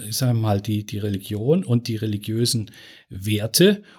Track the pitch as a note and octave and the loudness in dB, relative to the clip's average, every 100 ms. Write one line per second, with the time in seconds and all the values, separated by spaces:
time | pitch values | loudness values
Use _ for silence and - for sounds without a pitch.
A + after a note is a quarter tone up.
0 | G#2+ - B2+ A#2 A2 G2+ G#2 G#2 G#2 G#2 | -6 -2 0 2 2 0 0 -4 -4 -4
1 | G#2 G2 - G#2 B2 F3+ B2 A#2+ A#2 A2 | -4 -4 -4 -2 0 2 2 0 0 -4
2 | A2 G2+ A2 A2+ A#2+ A2+ G#2 - - - | -4 -4 -4 0 0 0 -4 -12 -20 -20
3 | - G2 G#2+ G#2 - - F#3+ G3+ - | -16 -8 -2 -2 2 6 6 4 -4